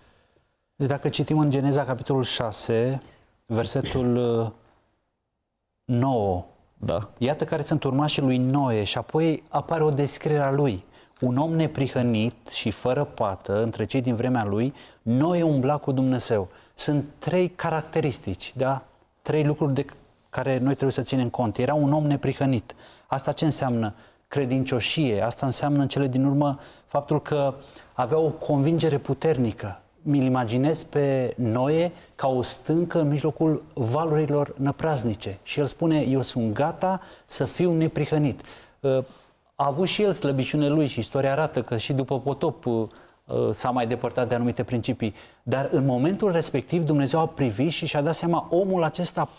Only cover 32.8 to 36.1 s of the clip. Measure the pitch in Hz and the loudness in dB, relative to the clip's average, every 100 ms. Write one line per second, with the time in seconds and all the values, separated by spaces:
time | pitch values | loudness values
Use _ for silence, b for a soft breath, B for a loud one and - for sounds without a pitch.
32.8 | 170 170 147 147 156 - 160 147 - - | 2 0 2 2 -2 0 0 0 -4 -4
33.8 | 113 147 165 151 147 147 143 - 139 - | -2 0 0 0 2 0 0 -2 -2 -2
34.8 | 160 139 113 101 104 92 - 147 139 - | -2 0 -2 -4 -8 -10 -6 -2 -2 0
35.8 | 165 151 123 | 0 2 2